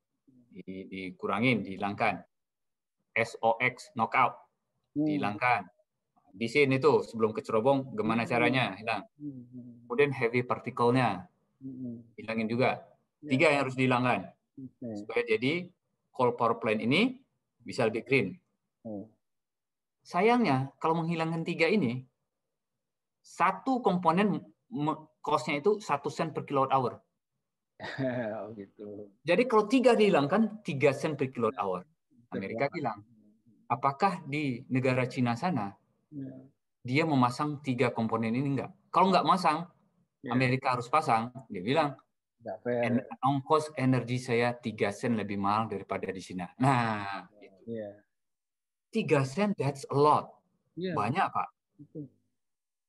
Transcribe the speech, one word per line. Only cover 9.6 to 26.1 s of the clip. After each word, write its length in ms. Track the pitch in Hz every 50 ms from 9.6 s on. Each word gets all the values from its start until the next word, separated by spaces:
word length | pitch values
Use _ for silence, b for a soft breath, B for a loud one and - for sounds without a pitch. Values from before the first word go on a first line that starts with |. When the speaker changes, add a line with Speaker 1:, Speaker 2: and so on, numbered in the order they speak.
| 120 123 - - -
Speaker 1:
Kemudian 280 | - 120 123 143 143 135
heavy 320 | 123 123 113 120 123 123
partikelnya, 800 | - 113 - - 127 127 - 120 120 123 131 127 110 95 90 92 - _ _ _ _ _ _
Speaker 2:
Hmm. 480 | 135 135 131 127 127 123 117 117 - - _
Speaker 1:
hilangin 320 | - 104 110 113 113 110
juga. 400 | 107 117 120 127 113 95 - - - _ _ _ _ _ _
Speaker 2:
Ya. 120 | - 147 131
Speaker 1:
Tiga 120 | 131 170 156
yang 100 | 143 139 135
harus 80 | 131 127
dihilangkan. 560 | 131 131 127 127 120 127 127 113 98 92 - - _ _ _ _
Speaker 2:
Oke. 320 | - 135 127 _ - 127 117 110 104
Speaker 1:
Supaya 200 | 104 110 113 120 120
jadi 400 | 117 110 110 120 135 160 175 180 180 _ _ _ _ _ _ _ _ -
coal 240 | - 127 123 117 -
power 240 | 123 117 117 -
plant 160 | - 117 107 110
ini 400 | 107 117 139 175 226 262 262 - _ _ _ _ _ _ _ _
bisa 240 | - 98 98 - 117 110
lebih 160 | 98 92 -
green. 320 | - 139 131 107 90 92 - _ _ _ _ _ _ _ _ -
Speaker 2:
Hmm. 240 | 113 104 98 101 113 _ _ _ _ _ _ _ _ _ _ _ _ _ _ _ _ _ _ _
Speaker 1:
Sayangnya, 640 | - - 175 208 220 143 - 226 165 135 131 135 135 - -
kalau 240 | - 160 165 165
menghilangkan 400 | 160 165 170 165 165 165 165 165
tiga 240 | 165 - - 147 160
ini, 400 | 160 202 214 151 113 123 131 131 - _ _ _ _ _ _ _ _ _ _ _ _ _ _ _ _ _ _ _ _ _ _
satu 640 | _ - - - 170 185 - - - 262 262 240
komponen 560 | - 202 180 180 - 160 160 185 214 202 165 147 - - _ _ _ -
me-, 320 | 113 135 147 156 151 - - - _ _
cost-nya 400 | - - 147 - - 147 147 143
itu 240 | 143 202 214 208
satu 240 | - - 147 143 -
sen 240 | 151